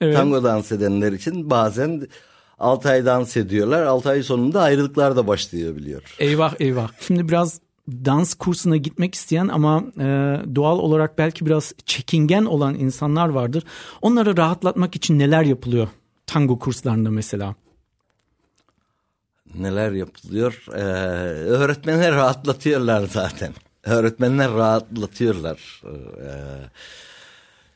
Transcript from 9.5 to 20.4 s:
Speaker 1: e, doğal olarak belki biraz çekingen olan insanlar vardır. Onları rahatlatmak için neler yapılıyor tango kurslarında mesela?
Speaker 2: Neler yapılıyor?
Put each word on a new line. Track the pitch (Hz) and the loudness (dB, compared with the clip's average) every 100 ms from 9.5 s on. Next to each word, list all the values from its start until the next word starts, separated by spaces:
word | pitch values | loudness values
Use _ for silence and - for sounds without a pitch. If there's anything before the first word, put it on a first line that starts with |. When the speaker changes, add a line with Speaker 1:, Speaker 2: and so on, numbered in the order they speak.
| 156 151 156 269 - | 2 2 2 -2 -6
Speaker 1:
e, | 135 139 139 143 - 131 | -2 0 0 -2 -2 0
doğal | 147 175 | 2 2
olarak | 156 156 156 - | 2 2 0 0
belki | 160 - 160 | -2 0 0
biraz | 156 - - - | 0 -2 -10 -8
çekingen | - - 165 151 190 220 | -6 -2 2 4 4 2
olan | 156 139 139 | 0 0 0
insanlar | 131 131 147 151 170 | -4 -2 -2 2 2
vardır. | 135 120 156 - - - - | 0 -2 -4 -6 -16 -20 -2
Onları | 220 240 208 175 | 2 2 2 2
rahatlatmak | 165 175 180 180 180 - | 2 2 -2 0 -2 -2
için | - 151 | 0 2
neler | 143 156 | 4 4
yapılıyor | 151 123 120 120 110 - _ _ - | 4 0 0 -2 -2 -6 _ _ -4
tango | 156 139 123 | 0 2 0
kurslarında | - 120 127 113 110 | -2 -4 -2 0 0
mesela? | 107 107 104 98 104 _ _ _ _ _ _ _ _ _ _ _ _ _ _ _ _ _ _ 76 82 | -2 -4 -6 -8 -10 _ _ _ _ _ _ _ _ _ _ _ _ _ _ _ _ _ _ _ -8
Speaker 2:
Neler | 95 98 107 | -4 -2 -2
yapılıyor? | 98 90 - 85 98 | -4 -8 -12 -8 -2